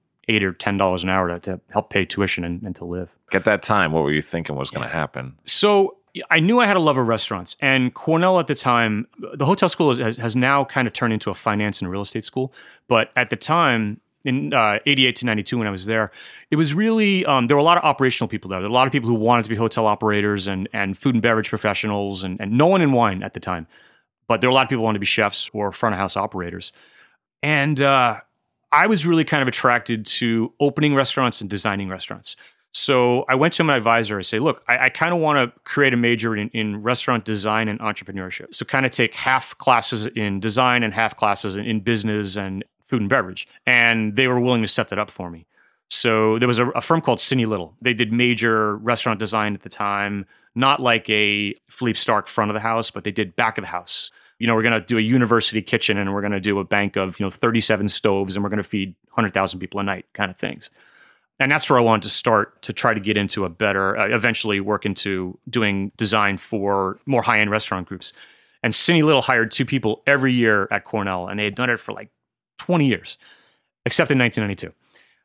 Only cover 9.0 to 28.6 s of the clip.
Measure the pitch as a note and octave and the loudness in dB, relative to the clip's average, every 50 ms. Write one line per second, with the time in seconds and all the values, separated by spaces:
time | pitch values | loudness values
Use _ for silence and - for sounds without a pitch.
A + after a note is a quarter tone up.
9 | A#2 - _ - - - - C#3+ C#3 C#3 G3 G3 - F3 - - E3+ D3 B2 B2 | -4 -8 _ -16 -16 -12 -4 -2 2 2 2 4 2 0 2 2 2 2 2 2
10 | B2+ A2 A2+ B2 A#2 A#2 G#2+ B2+ B2+ C3 C#3 C#3+ C3+ - - C#3 B2 A2+ - - | 0 -4 -4 -4 -4 -2 0 2 2 2 2 2 0 0 -2 -2 -2 -2 -2 -2
11 | B2+ A#2 A2 G#2+ - G#2 F#2+ - - A2+ G#2 G#2 G#2 G#2 G2 - G2+ F2+ F#2 G2 | -2 0 -2 -2 -4 -6 -6 -4 -2 -2 -2 0 -2 -2 -4 -6 -6 -6 -6 -6
12 | G2+ - - A#2 - - - C3 C3 C3+ _ - - - - _ _ - B2 A2+ | -6 -6 -8 -8 -8 -6 -6 -6 -6 -6 _ -16 -20 -20 -20 _ _ 0 2 2
13 | A2 - - C3 B2 G#2+ A2+ G#2+ - - D#3 E3+ E3+ C#3+ A#2+ A2+ A2 G#2 G#2+ - | 2 0 0 -2 -2 -2 -4 -8 -4 -2 0 2 2 2 2 0 0 -2 -6 -8
14 | _ _ _ _ - C#3 B2+ C3+ C#3+ A#2+ B2 B2 A2+ G#2+ G2+ G#2+ - D3 C#3+ C3+ | _ _ _ _ -4 -4 -2 -2 -2 0 0 2 2 2 2 0 0 0 2 2
15 | C3 B2+ A#2+ - B2+ A#2+ A2 G#2 G2 - - A#2+ A2 G#2 G2 F#2 F#2 G#2 A2+ A2 | 2 2 0 -2 -2 -2 -2 -2 -2 -4 -4 -4 -2 -4 -4 -6 -4 -2 0 0
16 | A2 G2+ - - - - - - - - - D3+ E3 D3 D3 F3 G#3+ A3+ A3+ A3+ | 0 -2 -4 -14 -20 -20 -20 -16 -8 -4 0 0 2 2 2 0 0 2 2 2
17 | G#3+ G3+ G3 F#3 F3+ - C3 C3+ A#2+ A#2 D3 C#3+ D3 E3 F3 F3 - D#3 C3+ - | 2 2 2 2 2 2 2 2 4 4 4 4 6 4 4 4 4 2 2 2
18 | C#3 B2+ B2 - A#2+ - - G#2 - F#2 F#2+ F#2 F#2 G#2 A#2 B2 C3 C3+ C3+ C#3+ | 2 0 2 0 -4 -4 -6 -8 -8 -6 -6 -6 -4 0 2 2 2 2 2 0
19 | A#2 A2+ A#2+ A2 G#2+ A#2 A#2+ A#2 A2 G#2+ A2+ G#2 A2+ A2 - A#2+ A2+ G#2+ G#2 - | 0 0 0 2 2 2 2 2 2 0 -2 -2 -2 -2 0 0 0 0 0 0
20 | - G#2+ G#2 G#2 G2+ G#2 G#2 G2+ F#2 G2+ G2 F#2+ F#2+ - - A2 G2+ G2 F#2+ - | 0 0 2 2 2 0 0 -2 -2 -4 -4 -6 -6 -6 -6 -4 -4 -4 -4 -2
21 | - C#3 B2 A#2 G2+ A#2+ A2+ A2 G#2 - - G#2+ - G#2+ G2+ - - G#2+ G#2 G2+ | -2 0 0 2 2 2 2 2 0 -4 -6 -4 -2 -2 -2 -2 -4 -4 -4 -4
22 | G2+ G2 G2 F#2 F#2+ F#2+ F2+ F2+ G2+ G2 A2 B2 D3+ E3+ G3 F#3+ E3+ C#3+ C3+ A#2+ | -4 -6 -6 -6 -6 -6 -6 -6 -4 0 4 4 6 6 6 4 4 4 4 4
23 | A#2 G#2+ F#2+ F#2 G2 G2 - - - F#2+ F2+ E2+ D#2 - _ _ _ _ _ _ | 2 2 0 -2 -8 -8 -10 -10 -6 -6 -6 -6 -8 -12 _ _ _ _ _ _
24 | _ _ _ _ _ - A#2 G#2+ F2+ B2+ B2+ C3 C3 B2+ C#3 A#2 A2 A2+ G#2+ G2+ | _ _ _ _ _ -2 -2 2 2 4 4 4 2 2 0 0 0 0 0 0
25 | G2+ - - - G#2+ G2+ - - - - - G#2+ G#2 G2 F#2+ - - A2+ G2+ F#2 | -2 -2 0 2 0 0 0 -4 -8 -6 -6 -6 -6 -6 -4 -2 -2 -2 0 0
26 | G2 F#2 - G2 G2 G#2 - F#2 F2 F2 - - - - _ _ _ _ _ _ | -4 -4 -2 -4 -4 -4 -4 -6 -8 -8 -10 -12 -12 -14 _ _ _ _ _ _
27 | - _ _ _ _ _ _ - - C#3+ D#3 D3 C#3 D3+ D3+ B2+ C#3+ C#3 C#3 C3+ | -20 _ _ _ _ _ _ -8 -4 -2 0 0 2 0 0 2 2 4 4 4
28 | B2+ A#2+ G#2+ - - _ _ _ _ _ _ _ | 4 2 0 -4 -10 _ _ _ _ _ _ _